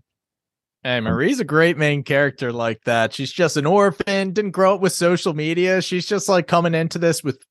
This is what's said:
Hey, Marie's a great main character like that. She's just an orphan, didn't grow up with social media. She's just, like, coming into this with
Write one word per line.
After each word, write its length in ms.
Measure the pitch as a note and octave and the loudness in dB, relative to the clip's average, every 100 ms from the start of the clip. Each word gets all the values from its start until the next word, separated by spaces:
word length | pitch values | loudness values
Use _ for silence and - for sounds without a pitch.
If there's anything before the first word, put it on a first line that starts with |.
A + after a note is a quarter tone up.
| - _ _ _ _ _ _ _ | -18 _ _ _ _ _ _ _
Hey, 160 | B2+ B2 | -4 -2
Marie's 400 | G#2 A2 E3+ C4+ | 0 0 0 0
a 40 | E3+ | 0
great 320 | D#3 E3 D#3 | 2 2 2
main 240 | D3+ C#3+ | 0 0
character 480 | - C#3 C#3 - B2 | 0 2 2 0 -6
like 300 | A#2+ A#2 A2 | -2 -4 -4
that. 280 | - A#2 A2+ | 0 0 0
She's 200 | - C3+ | -2 -8
just 260 | - E3 D3+ | -2 0 0
an 80 | C#3+ | 2
orphan, 680 | G3+ G3+ - - G3 G3 | 4 2 0 -2 -2 -2
didn't 180 | F#3 G#3 | -4 -4
grow 240 | F3+ F#3+ G3 | 2 2 2
up 60 | |
with 120 | F#3+ | 0
social 400 | - F3 F3+ F#3 | 0 0 0 0
media. 480 | D3+ D#3 E3+ F#3 F#3 | -4 -2 0 0 0
She's 240 | - F3+ - | -2 -4 -2
just, 240 | G3+ - | -2 0
like, 160 | F#3 - | 0 2
coming 300 | E3+ E3+ D#3+ | 2 2 0
into 240 | E3 E3+ | -2 0
this 240 | E3+ D#3 | 0 0
with 180 | D3 - _ | -4 -8 _